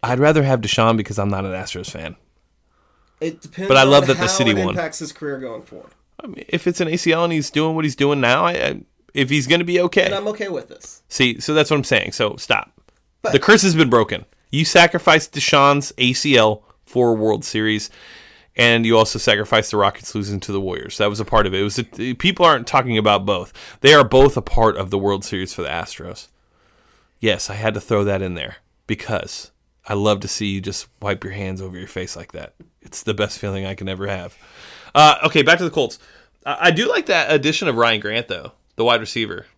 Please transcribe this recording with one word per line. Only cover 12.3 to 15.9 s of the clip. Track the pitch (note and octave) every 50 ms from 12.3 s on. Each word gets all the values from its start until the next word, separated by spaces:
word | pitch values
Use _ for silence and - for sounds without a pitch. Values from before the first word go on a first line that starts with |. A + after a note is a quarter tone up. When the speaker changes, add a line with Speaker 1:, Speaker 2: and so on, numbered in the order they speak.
| -
Speaker 1:
stop. | - - - B2 - - _ _ _ _ _ _ _ _ _ _ _ -
Speaker 2:
But | -
Speaker 1:
The | - C#3
curse | - - G#3+ A3 -
has | G3 E3
been | D#3 D#3+ B2+
broken. | A#2+ A#2+ A2 - G#2 F2 - _ _ _ _ _
You | - C#3+ E3
sacrificed | - - F#3 E3+ E3+ - F3 - - D#3+ D#3+ - - -
Deshaun's | C#3+ C3+ - - C#3+ C#3 C#3+ C#3+ C#3+ C#3 -